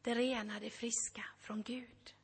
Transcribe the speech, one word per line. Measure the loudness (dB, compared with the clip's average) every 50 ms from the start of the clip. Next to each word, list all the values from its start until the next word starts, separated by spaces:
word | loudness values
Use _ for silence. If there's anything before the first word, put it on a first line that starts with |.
det | 2 4 4
rena, | 6 6 4 4 2 0 -2 -4 -4
det | -4 -6
friska | -4 -2 -2 0 2 0 0 -2 -4 -6 -8 -8 -10 -14
från | -8 -4 -4 -2
Gud. | -2 -2 -4 -4 -6 -10 -16 -18 -18 -18 -18 -18